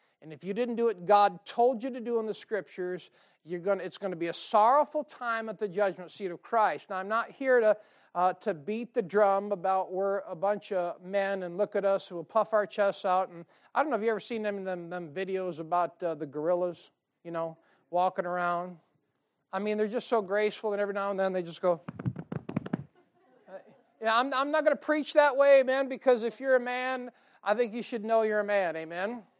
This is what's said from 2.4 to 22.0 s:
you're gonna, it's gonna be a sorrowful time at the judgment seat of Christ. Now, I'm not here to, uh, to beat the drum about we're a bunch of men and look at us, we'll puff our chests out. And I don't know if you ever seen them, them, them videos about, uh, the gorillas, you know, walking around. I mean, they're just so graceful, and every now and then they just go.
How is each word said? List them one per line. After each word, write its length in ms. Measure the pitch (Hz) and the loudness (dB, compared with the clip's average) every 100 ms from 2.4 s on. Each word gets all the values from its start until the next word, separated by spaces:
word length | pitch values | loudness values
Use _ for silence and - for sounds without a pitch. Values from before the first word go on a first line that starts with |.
| - 208 - - 180 180 - _ _ _ | -6 -6 -6 -8 -6 -8 -12 _ _ _
you're 160 | 156 175 | -12 -4
gonna, 240 | 175 196 | -2 -2
it's 140 | 185 - | -4 -8
gonna 180 | 196 170 | -8 -4
be 120 | 170 | -4
a 60 | |
sorrowful 720 | - - 220 220 285 294 302 | -4 0 4 6 6 2 -2
time 460 | - - 247 226 220 | -6 -8 -4 -4 -6
at 80 | 202 | -6
the 100 | 214 | -4
judgment 440 | 175 202 165 175 | 0 0 -2 -10
seat 180 | - 190 | -8 -8
of 140 | 170 | -8
Christ. 480 | - 226 202 147 - | -2 2 2 0 -6
Now, 60 | 190 | -8
I'm 100 | 190 | -2
not 240 | 226 - | -2 -4
here 300 | - 269 247 | -4 4 6
to, 160 | 214 208 - _ _ | 6 2 -2 _ _
uh, 200 | 180 180 | 0 0
to 200 | 185 220 | 0 -4
beat 400 | 165 143 220 240 | -4 -4 -6 -4
the 80 | 254 | -4
drum 500 | 175 202 202 196 202 | 0 4 4 4 0
about 400 | 196 185 190 180 | -2 0 0 -2
we're 280 | 185 196 196 | -2 -2 -2
a 160 | 180 175 | -6 -4
bunch 360 | 190 208 - | -2 -2 -4
of 300 | 190 175 165 | -4 -4 -8
men 400 | 185 196 196 196 | -4 -2 -2 -4
and 140 | 180 175 | -4 -4
look 180 | 202 202 | -2 0
at 80 | |
us, 280 | 196 196 - | 0 0 -4
we'll 120 | 175 | -10
puff 300 | 160 220 208 | -2 0 2
our 140 | 214 202 | 0 0
chests 380 | - 202 - 196 | 0 0 0 0
out. 240 | 185 185 | 0 0
And 160 | 170 170 _ _ - | -8 -20 _ _ -2
I 60 | |
don't 100 | 302 | 0
know 60 | 226 | 0
if 60 | |
you 60 | 226 | 0
ever 100 | 208 | -2
seen 220 | - 226 | -4 -4
them, 220 | 214 202 | -4 -4
them, 260 | 190 180 170 | -6 -8 -8
them 200 | 180 165 | -10 -8
videos 460 | 147 190 190 185 151 | -6 -4 -4 -4 -8
about, 420 | 160 175 170 - | -2 0 0 -2
uh, 140 | 175 156 | -6 -4
the 100 | 151 | -6
gorillas, 640 | 147 160 175 180 165 - _ _ _ | -4 0 0 0 -6 -16 _ _ _
you 80 | 170 | -10
know, 260 | 165 165 160 _ _ _ | -6 -6 -10 _ _ _
walking 340 | 175 185 185 175 | 0 2 0 -2
around. 520 | 180 175 175 180 170 _ _ _ _ _ _ _ | -2 0 -2 -4 -12 _ _ _ _ _ _ _
I 60 | 190 | -4
mean, 180 | 208 208 | -2 0
they're 100 | 214 | -2
just 200 | 233 - | -2 0
so 120 | 233 | 0
graceful, 520 | 185 208 214 208 220 | 2 0 0 -2 -4
and 80 | 202 | -2
every 140 | 202 202 | -2 -2
now 160 | 202 | -4
and 80 | 196 | 0
then 140 | 190 | 0
they 100 | 185 | -2
just 180 | 170 170 | -6 -2
go. 200 | 180 165 - - | 0 0 -6 -8